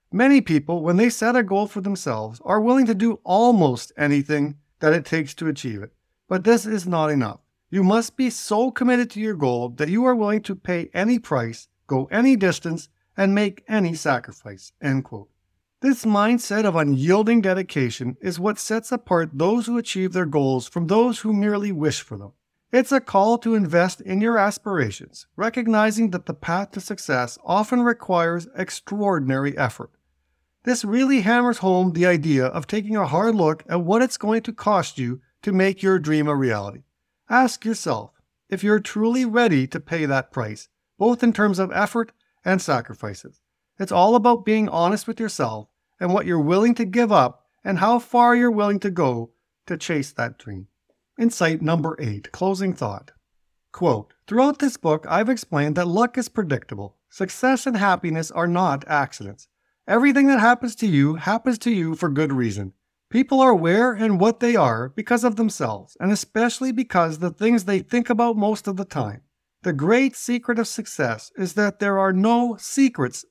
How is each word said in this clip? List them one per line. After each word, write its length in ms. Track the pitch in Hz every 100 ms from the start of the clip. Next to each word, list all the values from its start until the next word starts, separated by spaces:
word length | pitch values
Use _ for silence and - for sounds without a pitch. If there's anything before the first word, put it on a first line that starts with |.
| -
Many 300 | 185 269 269
people, 420 | - 151 147 170
when 140 | 160 180
they 140 | 240
set 260 | - 226 247
a 80 |
goal 240 | 190 196 202
for 140 | 208
themselves, 580 | 196 190 143 110 110 117 175
are 160 | 214
willing 240 | 226 269 226
to 100 | 196
do 240 | 226 - -
almost 680 | 196 240 214 147 117 - -
anything 580 | 147 143 143 147 147 147 _ -
that 140 | 156
it 100 | 165
takes 300 | - 160 143
to 140 | - 160
achieve 360 | 143 127 101
it. 80 | 107 _ _ _ -
But 160 | 185 214
this 200 | 233 214
is 220 | 214 180
not 240 | 165 156
enough. 300 | 143 107 - _ _ -
You 140 | 190
must 320 | 185 226 226 -
be 140 | 247
so 420 | - - 208 254
committed 380 | - 247 247 240
to 80 | 208
your 160 | 220 175
goal 320 | 131 120 120
that 220 | 127 151
you 160 | 214 254
are 100 | 240
willing 260 | 202 214
to 120 | 208 190
pay 340 | - 175 -
any 260 | 175 214 247
price, 480 | - 135 113 113 - _ -
go 200 | 131 143
any 280 | 208 269 240
distance, 500 | 190 - 170 165 - _ _ -
and 180 | 196 202
make 300 | 202 - -
any 260 | 214 170 160
sacrifice," 760 | 151 123 113 - 104 95 - -
end 220 | 143 135
quote. 260 | - 107 - _ _ _ _ -
This 240 | 269 247 220
mindset 580 | 202 214 240 - 208
of 140 | 208 165
unyielding 640 | 147 131 156 202 220 233
dedication 720 | 190 185 185 147 123 - 127 127
is 180 | 190 165
what 200 | 208 208
sets 340 | - 226 -
apart 380 | 240 - 175 160
those 320 | 139 175 240 226
who 120 | 240
achieve 360 | 233 190 185
their 120 | 180 143
goals 440 | 147 135 127 -
from 180 | 175 165
those 320 | 214 247 -
who 140 | 220
merely 400 | 202 208 202 208
wish 280 | 160 151 -
for 160 | - 101
them. 140 | 101 _ _ _ -
It's 220 | 247 -
a 80 | 262
call 360 | - 196 214 233
to 160 | 226 220
invest 440 | 165 170 180 -
in 220 | 190 190
your 160 | 226 226
aspirations, 880 | 202 - 214 175 110 - - - - -
recognizing 760 | 226 254 226 214 214 214 220
that 160 | 180 -
the 60 |
path 380 | 170 - 180 202
to 80 | 202
success 580 | - 202 - 127 120 -
often 380 | - 190 214 247
requires 680 | 240 233 - 175 170 170 220 -
extraordinary 1000 | 180 - - 208 202 165 131 135 143 143
effort. 340 | 123 - - _ _ _ _ _ _ _
This 200 | 240 247
really 380 | 202 240 269 262
hammers 380 | 196 240 247 226
home 340 | 190 180 185
the 120 | 165 180
idea 400 | 170 156 139 127
of 220 | 165 131
taking 300 | 214 208 214
a 100 | 156
hard 280 | 160 226 214
look 280 | 156 156 -
at 120 | 175
what 200 | 170 226
it's 160 | 247 -
going 240 | 208 220
to 100 | 220
cost 460 | 214 214 196 - -
you 240 | 120 127 _ _
to 100 | 214
make 280 | 185 190 190
your 160 | 190 185
dream 300 | 151 156 151
a 80 | 139
reality. 480 | 127 104 101 117 _ _ _ _ -
Ask 340 | 240 247 -
yourself 480 | 220 214 160 110 110 _ _ _ -
if 160 | 190 208
you're 160 | 214
truly 420 | - 214 226 254
ready 420 | 240 233 233 139 131
to 120 | 147
pay 260 | - 165 143
that 260 | 135 -
price, 360 | 131 107 - - _ _ -
both 260 | 220 240
in 80 | 233
terms 260 | 214 208 185
of 140 | 185
effort 400 | 180 202 233 226 _ _ _
and 180 | 180 185
sacrifices. 800 | - 127 113 107 104 95 - _ _ _ _ -
It's 140 | 196
all 200 | 180 202 240
about 280 | 240 240
being 240 | 214 220 208
honest 400 | 165 175 208 -
with 140 | 226
yourself 480 | 220 - 117 110 - _ _ -
and 120 | 180
what 120 | 190 180
you're 140 | 170
willing 360 | 147 190 233 233
to 100 | 196
give 280 | 233 226
up 320 | 180 123 - _ _
and 160 | 196 175
how 200 | 208 240
far 360 | - 240 240 240
you're 160 | 247
willing 280 | 214 208 202
to 100 | 202
go 380 | 175 135 117 117 _ _ _ -
to 100 | 160
chase 340 | - 151 139
that 260 | - 117 -
dream. 300 | 107 95 95 _ _ _ _ -
Insight 440 | 233 - 165 160
number 340 | 156 165 160 -
eight, 340 | 127 101 -
closing 420 | - 190 190 190
thought. 380 | - 110 98 - _ _ _ _ _ _
Quote, 420 | - 170 107 - _ -
"Throughout 320 | 226 277 294
this 160 | 277 -
book, 280 | 165 156 143
I've 200 | 175 220
explained 460 | 240 - 147 147 160
that 120 | 175
luck 300 | 196 240 254
is 120 | 226
predictable. 680 | 220 165 127 - 101 101 _ _
Success 560 | - 190 - 262 254 269
and 120 | 214
happiness 540 | 202 180 175 160 160
are 160 | - 170
not 380 | 175 175 139 156
accidents. 600 | 147 131 - 101 - _ _ _ _ -
Everything 400 | 226 285 277 277
that 120 | 254
happens 340 | 233 247 247 -
to 120 | 220
you 280 | 143 143 165
happens 420 | 185 226 262 220
to 120 | 240
you 240 | 202 165 156
for 140 | 170
good 240 | 139 151
reason. 400 | 131 117 101 95 - _ _ _
People 300 | 240 262 262
are 160 | 262 185
where 380 | 165 202 247
and 260 | 208 220 180
what 220 | 220 226
they 120 | 240 214
are 340 | 131 113 131
because 340 | - - 233
of 140 | 240 208
themselves, 580 | 220 - 117 101 - -
and 120 | 185
especially 600 | 208 - 220 240 - 262
because 460 | 233 247 180 165 156
the 120 | 175
things 320 | - 220 233
they 160 | 185 190
think 300 | - 240 233
about 260 | 226 233 214
most 320 | 202 214 202
of 80 | 190
the 80 |
time. 380 | 190 151 104 110 _ _ _ _
The 80 | 180
great 440 | 139 165 240 269 -
secret 440 | - 240 240 233
of 80 | 220
success 640 | - - - 123 110 - -
is 160 | 180
that 260 | 208 202 -
there 180 | 202 196
are 140 | 190
no 460 | 185 220 240 240 202
secrets 640 | - 277 262 170 123 - -